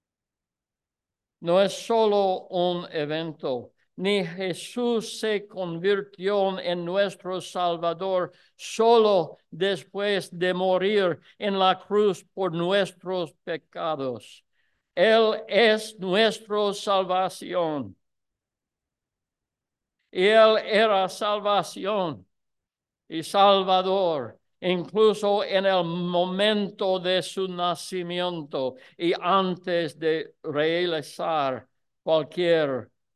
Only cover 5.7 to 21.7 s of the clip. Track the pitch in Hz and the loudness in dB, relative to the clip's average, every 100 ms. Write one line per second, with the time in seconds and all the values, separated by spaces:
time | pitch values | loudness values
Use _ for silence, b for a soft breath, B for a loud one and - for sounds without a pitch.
5.7 | 165 190 202 202 - 185 202 196 185 - | -4 0 0 -2 -6 -2 0 0 -2 -4
6.7 | 175 170 190 202 - 180 185 - 190 180 | -4 -2 0 -2 -4 -8 -8 -8 -4 -2
7.7 | 170 170 165 190 185 170 b b b - | -2 -4 -4 -2 -2 -2 b b b -12
8.7 | - 226 233 214 196 156 - _ 160 196 | 2 6 6 6 4 2 -6 _ -4 -2
9.7 | 185 - 196 208 196 - 175 180 180 185 | -2 -6 -6 -2 -2 -4 -4 -2 0 2
10.7 | 185 190 208 185 147 b b 202 196 190 | 2 2 2 0 -2 b b -4 2 2
11.7 | 185 - 208 208 175 - - 185 165 175 | 2 0 2 2 0 -8 -4 -4 -2 2
12.7 | 202 180 - 175 185 160 _ - 160 _ | 2 0 -4 -8 -6 -6 _ -10 -10 _
13.7 | 175 170 151 135 113 - - _ _ _ | -8 -6 -4 -4 -8 -12 -20 _ _ _
14.7 | _ _ - 208 220 220 196 - 196 226 | _ _ 2 4 6 4 0 0 4 4
15.7 | 214 214 - 185 190 226 214 - 208 208 | 4 -2 -8 -2 2 2 0 -4 -2 0
16.7 | 196 214 196 180 185 190 - - 180 165 | -2 0 0 2 0 -2 -4 -6 -2 -2
17.7 | 147 104 - _ _ _ _ _ _ _ | -4 -8 -14 _ _ _ _ _ _ _
18.7 | _ _ _ _ _ _ _ _ _ _ | _ _ _ _ _ _ _ _ _ _
19.7 | _ _ _ _ 180 190 220 220 220 - | _ _ _ _ 0 4 8 8 6 2
20.7 | 208 220 196 185 - 214 208 202 202 165 | 2 4 2 0 -2 -2 -2 0 0 -2